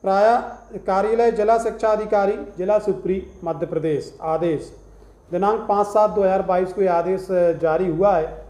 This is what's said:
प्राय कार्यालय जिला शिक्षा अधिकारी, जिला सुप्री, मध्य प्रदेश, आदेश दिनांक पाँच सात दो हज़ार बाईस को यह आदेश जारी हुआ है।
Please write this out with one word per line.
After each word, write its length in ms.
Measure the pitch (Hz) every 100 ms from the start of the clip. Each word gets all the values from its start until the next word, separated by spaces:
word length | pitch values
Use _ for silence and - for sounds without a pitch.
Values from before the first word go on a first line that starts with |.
प्राय 720 | 196 196 214 240 - - - 208
कार्यालय 520 | - 190 208 226 233
जिला 240 | 220 208 226
शिक्षा 300 | 226 208 220
अधिकारी, 440 | 208 214 208 196 226 - -
जिला 200 | 185 208
सुप्री, 420 | 208 185 180 190 180 -
मध्य 220 | 170 160 160
प्रदेश, 460 | 160 156 143 - -
आदेश 500 | 160 160 170 147 - - - - - - _
दिनांक 300 | 175 196 220 -
पाँच 180 | 202 202
सात 240 | 214 214
दो 120 | 208
हज़ार 200 | 190 190
बाईस 280 | 185 180 185
को 100 | 202
यह 100 | 190
आदेश 340 | 170 175 185 185 180 175 160
जारी 260 | 160 165 185
हुआ 280 | 160 202 180
है। 100 | 160 -